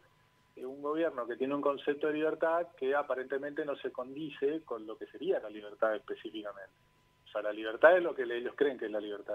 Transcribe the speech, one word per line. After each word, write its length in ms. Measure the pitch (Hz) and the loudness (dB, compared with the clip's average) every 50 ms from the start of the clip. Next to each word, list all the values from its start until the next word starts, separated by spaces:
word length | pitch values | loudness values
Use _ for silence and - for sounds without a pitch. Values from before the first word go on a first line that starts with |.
| - _ _ _ _ _ _ _ _ _ - | -10 _ _ _ _ _ _ _ _ _ -14
eh, 80 | - 127 | -10 -10
un 160 | 127 135 143 | -10 -10 -6
gobierno 460 | 143 147 156 160 165 156 139 127 117 | -4 -2 0 2 0 0 0 -2 -4
que 100 | 110 120 | -4 -2
tiene 180 | 113 131 135 143 | -2 0 0 2
un 60 | 143 | 2
concepto 460 | 139 143 139 131 - 147 143 147 156 | 2 2 2 2 0 -2 -2 0 0
de 80 | 151 151 | 0 0
libertad 540 | 151 156 156 156 156 170 160 165 170 175 170 - - | 2 0 0 2 2 2 2 2 2 0 -2 -6 -4
que 160 | 135 131 143 | 0 0 2
aparentemente 720 | 147 139 - 127 127 127 131 139 135 143 147 147 156 156 | 0 0 0 -2 -4 -2 -4 -4 -4 -4 -4 -4 -4 -4
no 100 | 143 139 | -4 -4
se 140 | 139 - 127 | -4 -6 -8
condice 720 | - - 123 131 135 147 160 147 143 - 139 143 156 160 - | -6 -6 -8 -8 -8 -8 -8 -8 -6 0 0 0 0 0 -4
con 220 | - 120 110 107 | -6 -8 -8 -6
lo 100 | 110 - | -10 -10
que 100 | - - - | -10 -12 -12
sería 320 | - - 147 185 180 131 | -10 -6 -2 0 0 0
la 100 | 110 107 | -2 -6
libertad 440 | 104 107 104 104 101 - 113 110 107 | -12 -12 -12 -10 -2 0 0 0 0
específicamente. 720 | 104 - - 101 - - 107 107 110 104 104 101 98 95 - _ _ _ _ _ _ _ _ _ _ _ | -2 -4 -8 -10 -8 -8 -10 -10 -10 -10 -10 -12 -12 -16 -18 _ _ _ _ _ _ _ _ _ _ _
O 40 | - - | -8 -6
sea, 60 | 107 | -4
la 100 | 104 107 | -4 -2
libertad 440 | 104 110 110 110 110 120 - 160 180 | -4 -4 -4 -4 2 10 10 10 10
es 60 | 180 | 10
lo 120 | 175 160 135 | 6 2 -2
que 100 | - 123 | -2 -2
le-, 140 | 117 120 120 | -2 -2 -2
ellos 160 | 123 - - | -4 -4 2
creen 220 | - 143 143 127 - | 4 4 4 2 0
que 80 | 117 | -4
es 40 | 104 | -2
la 80 | 107 104 | -2 -4
libertad 340 | 104 104 101 101 - - | -4 -4 -8 -8 -6 -6